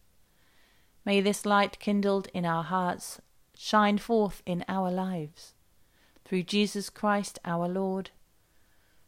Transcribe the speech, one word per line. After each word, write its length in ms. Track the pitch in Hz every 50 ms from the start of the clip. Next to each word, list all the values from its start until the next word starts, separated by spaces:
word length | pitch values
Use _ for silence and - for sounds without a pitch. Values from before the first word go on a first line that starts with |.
| _ _ _ _ _ _ _ _ _ _ _ _ _ _ _ _ _ _ _ _ _
May 160 | 208 202 202 190
this 240 | 208 202 - -
light 320 | 208 202 202 202 196 - -
kindled 500 | - 208 208 202 196 202 196 196 190 - -
in 100 | 185 175
our 180 | 170 165 165 160
hearts 600 | 156 185 185 180 180 185 185 - - - - - _ _ _ _ _ _
shine 400 | - - - - 214 208 208 208
forth 460 | 202 - - 233 220 208 190 - - -
in 220 | - 175 175 - -
our 220 | 190 190 185 180
lives, 640 | 180 185 185 190 185 170 151 151 - - - - - _ _ _ _ _ - _ _ _ _ _ _ _ -
through 160 | - 190 185 170
Jesus 480 | - 196 208 208 202 - 202 190 -
Christ 480 | - - - 208 202 202 196 - - - -
our 240 | 175 170 170 175
Lord, 440 | 175 180 190 190 190 190 190 190 - - _ - _ _ _ _ _ _ _ _ _ _ _ _ _ _ _ _